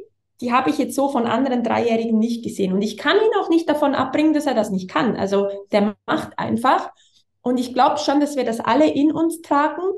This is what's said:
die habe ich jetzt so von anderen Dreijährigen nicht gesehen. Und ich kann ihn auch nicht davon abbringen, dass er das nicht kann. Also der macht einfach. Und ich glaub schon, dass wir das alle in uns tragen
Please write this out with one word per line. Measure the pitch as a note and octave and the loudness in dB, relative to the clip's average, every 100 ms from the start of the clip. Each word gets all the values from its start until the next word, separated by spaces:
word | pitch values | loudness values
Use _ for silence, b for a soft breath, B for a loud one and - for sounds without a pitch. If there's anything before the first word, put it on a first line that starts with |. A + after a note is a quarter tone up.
| - _ _ - | -12 _ _ -10
die | A#3+ | -2
habe | B3 C4 | 0 0
ich | - | 0
jetzt | A#3+ | -2
so | - C4+ | 0 0
von | A#3+ A3+ | 0 0
anderen | A3+ C4+ A#3+ | 0 0 0
Dreijährigen | A3 G#3+ A#3 A3+ A3+ A3 | 0 0 0 0 0 0
nicht | A#3 A#3 | 0 -2
gesehen. | - - F#3 | -6 -4 -2
Und | F#3+ | 0
ich | G#3 - | -2 -4
kann | D4 F#4+ | 0 2
ihn | A4 G4+ | 2 0
auch | - | 2
nicht | E4 E4 | 0 2
davon | D4 C#4+ | 0 0
abbringen, | C4+ C4 D4 D4+ | 0 -2 2 2
dass | D4+ C#4+ | 2 0
er | |
das | A3+ G#3+ | 0 0
nicht | F#3+ F#3 | -4 -4
kann. | D4+ B3+ F#3+ | -2 -2 0
Also | G3 G3 G3+ - - | 0 0 0 -4 -2
der | G#3+ G#3 G3+ - | 0 0 -2 -4
macht | D4+ - - | -4 -4 -8
einfach. | - A3 B3 F4+ - b b b b _ | -4 0 2 2 0 b b b b _
Und | A#3+ B3+ | -2 -2
ich | - | -2
glaub | B3 C#4+ D4+ | 2 2 2
schon, | - C#4 | 0 2
dass | C#4+ C#4+ | 0 0
wir | |
das | A#3+ A3+ | -4 -2
alle | - B3+ D#4 | 0 4 4
in | - D4+ | 4 2
uns | D4+ E4 E4 | 2 -2 -2
tragen | - C#4+ D4+ D4+ F#4 | -2 0 0 -2 -4